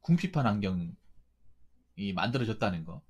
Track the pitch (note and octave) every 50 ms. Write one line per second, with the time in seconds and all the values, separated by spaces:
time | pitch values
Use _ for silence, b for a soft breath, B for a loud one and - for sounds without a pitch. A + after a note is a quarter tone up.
0 | _ - E3 F3 - F3+ - D#3 C3+ A2+ G#2 G#2 G2+ F#2+ F#2 F2+ E2+ E2+ - -
1 | _ - - - - _ _ _ - - - _ - - _ - _ _ _ -
2 | G2 G2+ F#2 F2 F2+ A2 A#2+ C3+ A#2+ A2 A2 - - G#2 F#2 E2+ D#2+ E2 E2+ C#3+
3 | - -